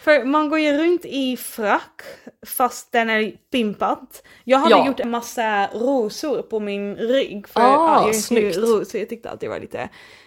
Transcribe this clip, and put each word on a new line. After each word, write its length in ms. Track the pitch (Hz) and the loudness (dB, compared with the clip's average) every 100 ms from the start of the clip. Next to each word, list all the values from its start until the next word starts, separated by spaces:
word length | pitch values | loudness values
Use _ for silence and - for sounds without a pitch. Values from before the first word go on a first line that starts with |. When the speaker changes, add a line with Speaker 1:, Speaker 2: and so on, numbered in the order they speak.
Speaker 1:
för 220 | 320 294 | 2 2
man 240 | 247 302 302 | 4 0 2
går 100 | 311 | 2
ju 140 | 302 285 | 2 2
runt 260 | 339 349 | 2 0
i 320 | - 269 262 247 | -2 -4 -4 -4
frack, 640 | - - 208 247 - - - - - _ - | -10 -6 0 0 -2 -20 -20 -20 -20 _ -14
fast 460 | - 247 - - | -2 -2 -2 -4
den 180 | 233 226 | -2 0
är 220 | 220 214 - - | 0 -2 -6 -4
pimpad. 540 | 254 214 - 196 294 262 - - - | -2 -2 -2 -4 -4 -8 -20 -20 -16
Jag 140 | 240 262 | 0 2
hade 120 | 285 | 6
Speaker 2:
Ja. 160 | 196 269 | 6 4
Speaker 1:
gjort 140 | 254 | -2
en 100 | 240 | -4
massa 560 | 233 226 - 220 208 196 | -4 -6 -4 -2 0 -2
rosor 680 | 208 247 269 214 - 302 208 | -2 0 0 -2 -4 -4 -4
på 180 | - 220 | -4 -6
min 360 | 208 202 202 185 | -4 -6 -6 -6
rygg, 520 | 226 269 196 202 - | 0 0 0 -8 -6
för, 120 | 220 | 2
Speaker 2:
Ah, 40 | |
Speaker 1:
ja, 360 | 247 294 330 277 | 4 6 4 4
jag 80 | 220 | 4
är 40 | |
Speaker 2:
snyggt. 440 | 220 - 240 208 175 | 0 0 2 2 0
Speaker 1:
ju 40 | |
ros, 300 | 226 208 185 | 2 2 0
så 80 | 214 | -6
jag 100 | 214 | -6
tyckte 220 | 226 - | -10 -10
att 100 | - | -10
det 80 | 107 | -8
var 120 | 90 | -8
lite, 280 | - 110 - - - - | -10 -10 -10 -14 -20 -20